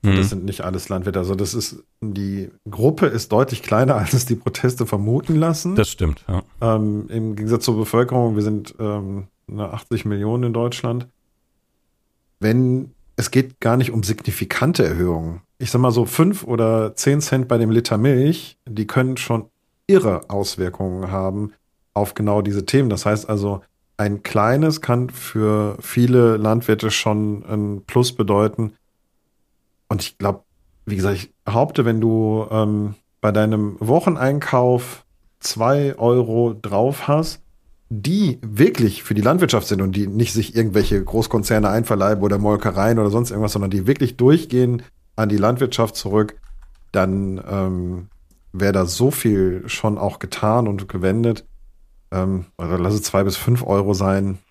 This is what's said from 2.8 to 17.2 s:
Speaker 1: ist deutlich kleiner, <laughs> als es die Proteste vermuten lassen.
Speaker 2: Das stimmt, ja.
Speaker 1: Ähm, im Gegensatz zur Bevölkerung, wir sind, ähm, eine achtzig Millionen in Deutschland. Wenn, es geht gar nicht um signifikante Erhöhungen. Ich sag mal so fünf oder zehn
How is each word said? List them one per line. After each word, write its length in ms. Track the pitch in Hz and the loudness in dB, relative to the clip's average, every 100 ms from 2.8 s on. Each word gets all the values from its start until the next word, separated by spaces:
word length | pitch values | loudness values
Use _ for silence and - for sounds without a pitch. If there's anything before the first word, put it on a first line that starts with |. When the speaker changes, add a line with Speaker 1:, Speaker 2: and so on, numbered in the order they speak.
| 123 156 170 | 0 2 0
Speaker 1:
ist 240 | 113 - | 0 0
deutlich 320 | 107 135 117 | 2 2 -2
kleiner, 320 | - 110 131 127 | -2 2 4 2
<laughs> 20 | |
als 160 | 101 | 2
es 120 | 127 123 | 0 0
die 100 | 117 | -4
Proteste 500 | - - 127 123 113 | -4 -2 -2 -2 -4
vermuten 500 | 104 101 123 - 160 | -2 0 -2 0 0
lassen. 380 | 160 156 175 196 | 2 0 -2 0
Speaker 2:
Das 140 | 104 | 0
stimmt, 340 | - 87 73 - | 0 -2 -2 -4
ja. 160 | 90 - - | -6 -6 -4
Speaker 1:
Ähm, 460 | 117 110 107 104 104 | 0 0 0 -2 -4
im 260 | 113 110 104 | -6 -6 -4
Gegensatz 260 | 107 117 123 | 0 0 0
zur 120 | 110 | -2
Bevölkerung, 580 | 107 117 123 127 120 107 | 0 0 2 2 2 0
wir 80 | |
sind, 320 | 104 107 - - | 0 -2 -6 -8
ähm, 480 | 107 104 98 98 98 _ - | -6 -4 -6 -10 -12 _ -14
eine 220 | 104 101 | -8 -8
achtzig 300 | 107 - 113 107 | -8 -6 -6 -4
Millionen 380 | 101 104 120 | -4 -2 -2
in 100 | 123 | -2
Deutschland. 540 | 117 120 120 120 120 123 _ _ _ _ _ _ _ _ _ _ _ _ _ | -2 -4 -4 -6 -6 -8 _ _ _ _ _ _ _ _ _ _ _ _ _
Wenn, 520 | 107 117 127 127 135 _ _ - | 0 2 2 0 -4 _ _ -6
es 160 | 123 | 0
geht 280 | 131 135 - | 0 0 -2
gar 180 | 113 123 | 0 2
nicht 140 | 123 | 2
um 120 | 113 | 0
signifikante 840 | 98 107 - - 92 - 131 175 90 | -2 -4 -4 -6 -6 0 0 2 2
Erhöhungen. 560 | 82 87 82 82 85 _ _ | 2 0 0 -4 -10 _ _
Ich 140 | 123 | -2
sag 80 | 123 | 2
mal 100 | 127 | 4
so 140 | 117 117 | 4 0
fünf 380 | - 165 196 - | 2 2 2 -4
oder 500 | 117 113 113 110 - | 0 2 2 0 -2
zehn 240 | - 143 | 0 2